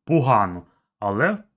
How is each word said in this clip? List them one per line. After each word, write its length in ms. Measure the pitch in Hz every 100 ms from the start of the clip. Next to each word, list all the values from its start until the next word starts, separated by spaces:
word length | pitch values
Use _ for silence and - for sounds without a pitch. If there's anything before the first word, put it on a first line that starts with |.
погано. 580 | - 160 131 110 95 87 - _ _ -
Але, 320 | 101 101 175
в 120 | 208 -